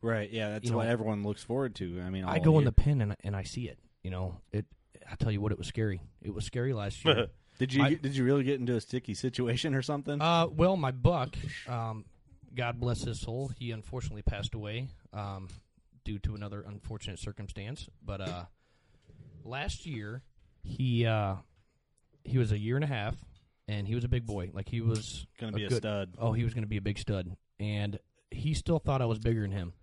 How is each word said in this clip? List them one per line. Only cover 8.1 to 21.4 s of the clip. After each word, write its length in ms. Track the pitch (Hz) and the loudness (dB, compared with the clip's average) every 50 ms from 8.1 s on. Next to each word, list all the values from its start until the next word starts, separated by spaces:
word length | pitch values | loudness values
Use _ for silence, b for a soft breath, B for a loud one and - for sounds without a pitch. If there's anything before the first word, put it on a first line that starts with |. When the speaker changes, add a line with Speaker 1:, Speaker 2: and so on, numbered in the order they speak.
| 143 135 | 2 4
Speaker 1:
you 80 | 127 | 4
really 180 | 123 139 143 135 | 6 6 4 4
get 160 | 127 143 131 | 2 2 0
into 160 | 123 120 123 | 2 0 0
a 60 | 113 | 0
sticky 320 | - - - 127 - - 104 | 0 -2 -6 -4 -4 -4 -6
situation 600 | - - 131 123 - 123 120 117 123 - 165 139 | -2 -2 -2 -2 0 0 0 0 0 0 0 0
or 60 | 135 | 0
something? 380 | 123 - 151 143 147 - 147 143 | 0 0 -2 -2 -2 -2 -2 2
Speaker 2:
Uh, 260 | 147 165 170 165 165 165 | 4 4 6 6 4 2
well, 280 | - 156 170 180 190 | 4 4 6 6 6
my 160 | 185 151 131 | 4 2 0
buck, 460 | 131 127 123 165 175 156 127 - - - - - - - - - | -2 4 4 4 4 4 0 -2 -4 -6 -8 -6 -8 -8 -8 -6
um, 340 | 123 117 117 113 110 110 104 - - _ _ - - - - - - | -4 -4 -2 -4 -6 -8 -10 -14 -20 _ _ -20 -20 -20 -20 -12 -4
God 280 | 123 123 120 120 120 | -2 -2 -2 -2 0
bless 220 | 120 120 120 - - | 0 0 0 0 -2
his 140 | 120 113 - | -4 -4 -4
soul, 280 | - - 113 123 139 135 123 - | -4 -4 -4 -4 -4 -4 -6 -6
he 140 | 123 117 | -6 -6
unfortunately 520 | 113 110 107 - - 127 123 - - 104 - | -6 -6 -8 -8 -8 -6 -6 -6 -8 -2 0
passed 300 | - - 101 101 - - | 0 0 0 -4 -6 -6
away, 340 | 117 104 104 107 117 131 131 - - - - - | -6 -6 -6 -6 -6 -8 -8 -12 -16 -20 -14 -10
um, 340 | 101 101 101 98 95 95 92 - - - _ _ _ _ _ _ - _ | -8 -6 -6 -6 -8 -10 -12 -14 -16 -18 _ _ _ _ _ _ -12 _
due 160 | - 107 101 | -6 -6 -2
to 160 | - - 107 | -2 -4 -4
another 280 | 104 104 104 98 101 - 104 | -4 -8 -8 -8 -10 -10 -10
unfortunate 500 | 101 101 - - 113 104 - - 98 - | -14 -12 -10 -10 -10 -8 -8 -10 -10 -8
circumstance. 680 | - - 98 - 104 98 - - 98 107 139 - - - - - - | -10 -10 -10 -10 -12 -12 -10 -10 -10 -10 -10 -12 -12 -16 -18 -16 -10
But, 160 | - 101 95 | -8 -6 -6
uh, 260 | 95 92 87 87 87 87 - b b b b b b b b b b b b b b - - - - | -6 -6 -6 -8 -10 -12 -16 b b b b b b b b b b b b b b -20 -20 -18 -14
last 420 | 110 120 135 147 147 - - - | -10 -8 -6 -6 -6 -8 -8 -8
year, 380 | 175 147 110 104 104 110 131 - - _ _ - - _ _ - | -8 -8 -8 -8 -8 -10 -10 -12 -16 _ _ -20 -20 _ _ -10
he, 420 | - - - 131 127 120 117 117 | -10 -4 0 2 2 4 4 4
uh, 300 | 113 110 107 104 98 95 95 | 4 4 4 2 0 -2 -4